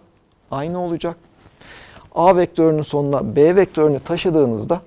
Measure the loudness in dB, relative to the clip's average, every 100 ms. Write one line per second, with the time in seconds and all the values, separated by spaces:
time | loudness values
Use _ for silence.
0 | _ _ _ _ _ -10 -8 -8 -6 -6
1 | -8 -12 _ _ _ _ -20 -20 -20 -20
2 | -10 0 2 4 0 0 0 0 -4 -4
3 | -2 -2 -2 2 4 4 0 2 0 0
4 | -4 -4 -2 0 0 -2 -4 -6